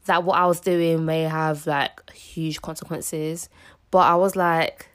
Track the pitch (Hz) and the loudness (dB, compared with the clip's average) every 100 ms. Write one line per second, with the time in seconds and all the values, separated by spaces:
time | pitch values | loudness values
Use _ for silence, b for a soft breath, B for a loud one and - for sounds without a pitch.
0 | - 175 175 180 180 170 - 175 170 165 | 0 0 2 2 2 2 0 0 2 0
1 | 160 160 160 156 156 151 156 143 139 - | 0 -2 -2 -2 -2 -4 -4 -2 -4 -8
2 | - - - - 160 147 - 160 - 165 | -20 -20 -16 -8 -6 -6 -12 -14 -10 -10
3 | - 160 156 170 - B B B _ 190 | -8 -6 -6 -8 -12 B B B _ 4
4 | 151 170 196 185 175 165 165 - - | 6 6 4 2 2 2 0 -4 -20